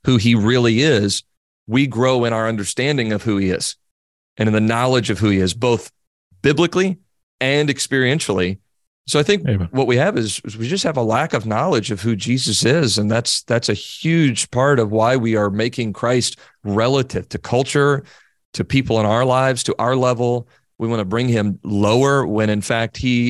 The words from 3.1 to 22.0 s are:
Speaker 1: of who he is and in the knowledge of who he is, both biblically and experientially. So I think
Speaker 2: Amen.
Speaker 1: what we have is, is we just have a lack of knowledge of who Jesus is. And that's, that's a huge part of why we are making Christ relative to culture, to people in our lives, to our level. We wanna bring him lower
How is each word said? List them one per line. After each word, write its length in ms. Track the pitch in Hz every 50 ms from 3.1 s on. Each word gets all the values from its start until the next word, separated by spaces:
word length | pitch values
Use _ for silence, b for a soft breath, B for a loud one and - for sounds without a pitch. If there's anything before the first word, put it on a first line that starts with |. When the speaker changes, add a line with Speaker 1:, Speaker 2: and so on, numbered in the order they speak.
| 107
Speaker 1:
of 100 | 101 -
who 140 | 113 104
he 120 | 98 98 92
is 260 | 87 - - - - - _ _ _ _ _ _ _ _ _ _ _
and 100 | - 107
in 60 | 110 107
the 80 | 107
knowledge 480 | 110 110 113 117 127 127 131 123 98 113
of 80 | 104
who 120 | 90 110 104
he 100 | 98 95
is, 160 | 92 90 85
both 360 | 113 127 123 117 107 - - - _ _ _ _ _ _ _ _ _ -
biblically 560 | 139 147 143 175 165 - 185 190 190 175 - _ _ _ _ _ _ _ _
and 280 | 131 135 139 147 151 143
experientially. 920 | 131 - - - 143 131 127 123 127 120 - - 98 92 90 90 98 - _ _ _ _ _ _ _ _ _
So 120 | - - 147
I 40 | 147
think 240 | - 208 190 156
Speaker 2:
Amen. 220 | 135 104 98 87 85
Speaker 1:
what 160 | - 131 131
we 100 | 117 120
have 200 | 123 156 202 208
is, 220 | 120 110 104 - - -
is 100 | 117 101
we 120 | 113 113
just 160 | 127 185 196 -
have 140 | 165 147
a 40 | 131
lack 320 | 117 107 110 139 156 - -
of 140 | 123 101
knowledge 420 | 110 104 113 147 190 156 113 95 -
of 120 | 107 92
who 140 | 98 117 113
Jesus 480 | 95 - 117 123 131 127 117 104 - -
is. 360 | 113 143 170 147 107 - 104
And 100 | 104 104
that's, 320 | 110 117 120 - - - -
that's 260 | - 117 117 - -
a 40 | 107
huge 800 | - - - - - - 160 165 165 156 135 113 - - -
part 280 | - 123 135 143 143 123
of 120 | 110 101
why 260 | 107 110 110 120 131
we 180 | 131 113 113 110
are 140 | 107 104 101
making 440 | 98 107 113 120 - - 117 107 95
Christ 440 | - 120 120 127 123 - - - B B B B B -
relative 640 | 104 98 110 113 127 139 139 123 - - 92 87 -
to 100 | - -
culture, 640 | - - 123 123 104 - - 147 143 143 143 135 b b b b b b b b _ _ -
to 100 | - 87
people 360 | - 147 135 127 - 113 110
in 60 | 107
our 200 | 104 110 120 131
lives, 360 | 127 127 131 131 131 127 120 -
to 120 | - -
our 180 | - 110 123 131
level. 520 | 131 127 127 123 113 123 120 123 120 117 b b b b b _
We 100 | - 113
wanna 180 | 113 117 110 101
bring 220 | 92 110 117 127
him 320 | 123 120 110 104 104 92 - -
lower 640 | 101 104 101 104 104 113 127